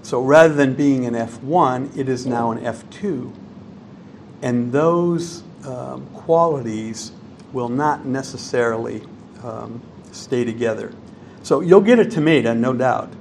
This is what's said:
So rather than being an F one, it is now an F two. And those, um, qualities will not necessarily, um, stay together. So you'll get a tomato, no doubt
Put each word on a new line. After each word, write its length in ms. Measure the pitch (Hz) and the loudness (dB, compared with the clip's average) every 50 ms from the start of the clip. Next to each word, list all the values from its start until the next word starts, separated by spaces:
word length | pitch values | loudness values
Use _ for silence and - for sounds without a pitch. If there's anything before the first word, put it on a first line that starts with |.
| - | -8
So 180 | - 143 123 | -4 -4 -2
rather 320 | 131 131 143 160 160 165 151 | 2 6 8 8 8 8 6
than 220 | 143 143 131 127 | 4 2 2 2
being 320 | - 147 143 135 127 123 | 2 2 2 2 2 0
an 80 | 120 117 | -2 -2
F 260 | 117 113 113 - - | -4 -4 -6 -8 -12
one, 500 | 127 131 160 180 160 131 127 127 135 139 - | -6 -2 2 2 2 2 0 -2 -6 -8 -6
it 120 | - 135 | -6 -4
is 200 | 131 127 120 127 | -4 -4 -4 -4
now 240 | 131 120 117 117 117 | -4 -2 -2 -2 -2
an 120 | 113 120 - | -4 -4 -6
F 240 | 120 110 - - - | -8 -8 -8 -14 -20
two. 420 | - - 202 202 160 131 120 - - - - - - - - - - - - - - - - - - - - - - - - | -14 -8 -6 -6 -6 -6 -8 -12 -14 -18 -20 -20 -20 -20 -20 -20 -20 -20 -20 -20 -20 -20 -20 -20 -20 -20 -20 -20 -16 -8 -6
And 280 | 127 120 120 120 123 | -4 -2 -2 -2 0
those, 720 | 120 143 156 165 175 175 175 175 170 165 170 170 - - - - - - - | 0 2 2 4 2 2 0 0 -2 -2 -4 -8 -12 -16 -18 -20 -20 -16 -14
um, 400 | 139 127 123 127 131 131 131 135 131 - | -12 -12 -10 -10 -12 -12 -14 -14 -16 -18
qualities 1000 | - - 165 165 165 165 165 151 139 120 113 110 107 110 110 113 - - - - - - - - - - - - | -14 0 2 4 4 4 2 0 -2 -4 -6 -6 -6 -8 -8 -10 -12 -14 -16 -18 -20 -20 -20 -20 -20 -20 -10 -6
will 160 | 127 120 120 | -6 -4 -4
not 360 | 120 135 147 151 143 - - | -2 0 0 0 0 -2 -4
necessarily, 960 | 135 127 135 131 - - 127 - - - 127 120 117 113 113 117 113 107 113 - - - - - - - - | -6 -6 -6 -6 -10 -14 -14 -10 -4 -2 0 0 0 0 -4 -6 -8 -10 -12 -14 -16 -20 -20 -20 -20 -20 -16
um, 400 | 120 120 110 117 113 113 113 117 - - - - - - | -14 -14 -12 -12 -14 -14 -14 -16 -16 -18 -20 -20 -20 -20
stay 320 | - - - - 135 123 120 | -20 -20 -8 -4 -2 -2 -2
together. 500 | 113 110 117 117 113 110 107 107 - - - - - - - - - - - - | -2 -4 -4 -4 -4 -4 -4 -8 -12 -14 -18 -20 -20 -20 -20 -20 -20 -20 -20 -2
So 180 | - 156 139 | 0 0 0
you'll 200 | 185 170 180 208 | 6 8 8 8
get 160 | 202 220 247 | 8 8 6
a 80 | 233 190 | 6 4
tomato, 480 | - - 156 147 160 165 135 113 117 117 | 2 0 0 2 4 4 4 4 2 0
no 200 | 117 120 127 127 | 0 0 0 0
doubt 360 | 120 131 127 113 113 117 - - - | 0 0 0 0 -2 -4 -10 -14 -20